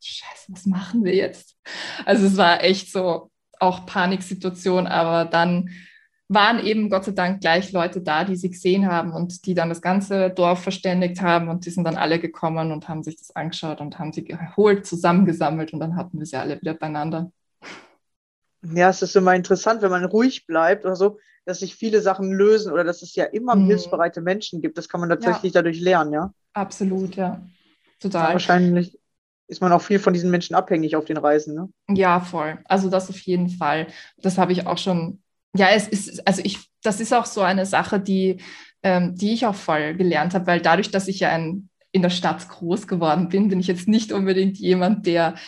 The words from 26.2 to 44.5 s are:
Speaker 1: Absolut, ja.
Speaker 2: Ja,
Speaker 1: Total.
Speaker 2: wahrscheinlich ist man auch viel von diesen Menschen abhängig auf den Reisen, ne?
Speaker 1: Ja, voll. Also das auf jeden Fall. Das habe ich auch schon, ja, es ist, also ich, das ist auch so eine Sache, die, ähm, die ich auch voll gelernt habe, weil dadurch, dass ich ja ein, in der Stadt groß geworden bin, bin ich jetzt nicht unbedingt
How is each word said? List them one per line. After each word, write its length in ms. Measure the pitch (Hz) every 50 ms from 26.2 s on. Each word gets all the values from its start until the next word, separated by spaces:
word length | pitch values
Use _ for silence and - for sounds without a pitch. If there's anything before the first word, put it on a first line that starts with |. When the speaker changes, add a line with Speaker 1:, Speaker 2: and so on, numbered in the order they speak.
| 175 196 - _ _ _ -
Speaker 1:
Absolut, 640 | 208 196 202 - - 202 190 185 190 190 180 -
ja. 260 | 196 190 180 - - - - _ _ _ _ _ _ _ _ _ _
Speaker 2:
Ja, 0 |
Speaker 1:
Total. 300 | - 190 190 170 160 160
Speaker 2:
wahrscheinlich 640 | 175 180 - - 180 180 180 180 175 175 175 180 - - _ _ _ _ _ _ _ _ _
ist 140 | - - -
man 120 | 185 180
auch 100 | 175 170
viel 160 | - - 202 196
von 160 | 196 196 185
diesen 160 | 175 170 180
Menschen 260 | 175 170 170 - 165
abhängig 400 | 170 - - 175 160 156 151 156
auf 80 | 156 156
den 140 | - 156 151
Reisen, 360 | 147 147 151 151 151 151 147
ne? 140 | 156 180 196 _ _ _ -
Speaker 1:
Ja, 300 | 202 190 190 180 175 180
voll. 380 | 180 180 175 165 151 156 156 - -
Also 240 | - 185 190 190 185
das 220 | 185 190 190 190
auf 100 | 190 -
jeden 300 | - 190 180 180 180 180
Fall. 380 | 180 - 165 147 147 160 160 160 - - - - _
Das 220 | _ - 190 180 190
habe 140 | 185 175
ich 140 | 180 175 180
auch 120 | 175 180 175
schon, 420 | - 196 180 170 165 165 - - _ _ _ _ _ _ -
ja, 140 | 190 196 185
es 160 | 208 214 208
ist, 400 | - 214 196 - - - - -
also 140 | 196 185 185 -
ich, 260 | 190 - - - _ _ _
das 180 | - 220 202 220
ist 120 | 226 -
auch 140 | 262 233 226
so 160 | - - 220
eine 240 | 190 180 190 190 190
Sache, 340 | 196 - 151 180 - 220 196
die, 380 | 202 202 190 190 190 190 180 185 - - - - - - _ _
ähm, 320 | - 196 180 180 180 175 180
die 180 | 180 202 208 233
ich 120 | 233 254
auch 80 | 214 196
voll 400 | - - - 160 151 151 151 160
gelernt 400 | 180 185 175 160 151 151 180 190
habe, 120 | 185 180
weil 140 | 175 175 170
dadurch, 300 | 170 165 165 185 214 -
dass 180 | - 190 190 190
ich 120 | 196 190
ja 100 | 175 156
ein, 380 | 165 165 165 160 180 196 - - _ _ _ _
in 100 | - 190
der 80 | 175 175
Stadt 380 | 180 175 - 165 160 - - -
groß 400 | - - 180 170 180 - - -
geworden 400 | 196 170 165 160 151 175 175 175
bin, 200 | - 196 214 202
bin 120 | 190 180
ich 80 | 180 -
jetzt 180 | 180 175 -
nicht 240 | 214 214 226 220 -
unbedingt 460 | 208 202 190 190 185 190 190 196